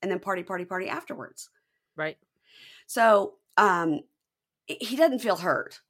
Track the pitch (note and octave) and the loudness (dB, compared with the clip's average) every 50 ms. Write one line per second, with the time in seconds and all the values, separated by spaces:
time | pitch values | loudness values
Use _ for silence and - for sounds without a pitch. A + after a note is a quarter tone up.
0 | - G3 F#3 F3+ - G3 F#3+ F#3 - - F#3+ F3+ F3+ F3+ F#3+ F#3 F#3+ - A2+ E4 | -6 -4 -4 -4 -4 -4 -4 -4 -6 -6 -8 -8 -8 -6 -6 -6 -6 -6 -6 -8
1 | - - - - B2 - - - - - _ _ _ _ _ _ _ _ _ - | -8 -10 -12 -14 -14 -16 -16 -20 -20 -20 _ _ _ _ _ _ _ _ _ -8
2 | D#3 D#3 D#3 _ _ _ _ _ _ _ _ - - - - - _ - - A#3+ | -8 -8 -8 _ _ _ _ _ _ _ _ -20 -20 -20 -20 -20 _ -6 0 4
3 | A3+ A3+ G#3+ G3+ G3 - - _ _ _ - - G#3 G3+ F3+ F3 E3+ D#3+ D3+ - | 6 6 6 6 4 0 -6 _ _ _ 2 2 4 4 4 2 2 0 0 -2
4 | - _ _ _ _ _ _ _ _ _ _ _ _ - - - B3 A3 B3 C4+ | -4 _ _ _ _ _ _ _ _ _ _ _ _ -14 -12 -10 -8 -4 0 4
5 | D#4+ D#4+ B3+ B3 - A3+ F3+ E3 F3 F3+ - - - - - - _ | 4 4 2 0 -2 -2 -2 -2 0 -2 -2 -2 -4 -10 -14 -20 _